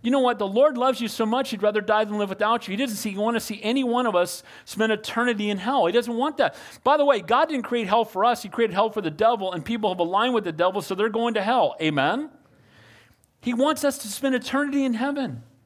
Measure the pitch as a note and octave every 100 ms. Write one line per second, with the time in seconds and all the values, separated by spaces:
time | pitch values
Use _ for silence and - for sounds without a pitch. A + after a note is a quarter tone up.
0 | A3+ C4+ B3 A3 G3+ G3+ D4 B3 B3+ B3
1 | A3+ - A3 A#3+ C4+ G#3+ G#3 G#3+ G#3 G#3+
2 | G#3+ G#3 G3+ F#3+ G#3 A#3 - G3 C4 G#3
3 | G#3+ F#3+ G#3+ A#3 - G#3 G#3 C4 B3+ A#3+
4 | A#3+ F3+ F3+ - - - - - A3 G#3+
5 | - - A#3+ A3 G#3 G3+ F#3+ C4+ F3 G#3+
6 | A3+ A#3 C#4+ D4+ A3+ - - - - D4
7 | C#4+ A#3+ E3+ A#3 D#4+ C#4+ - A#3+ G3+ G#3+
8 | A3+ F#3+ A3+ A#3 G3 - A#3 F#3 A3 A3
9 | E3+ D3+ A3 A#3 F#3+ F3 D#3 A3+ G#3+ F3+
10 | E3+ F#3+ A#3+ A#3 F#3 D#3 F3+ G3 - F#3
11 | A3 A3 A#3 A3 G3 B3+ D#3 - D#3+ D3
12 | C#3 A3+ D4+ - _ _ _ - - -
13 | _ _ _ _ - A#3+ C#4+ D#4 C#4+ C4+
14 | G#3+ - C4+ B3+ B3+ C4 C#4+ C#4 C4+ A3
15 | C4+ C#4+ B3 A#2+ - _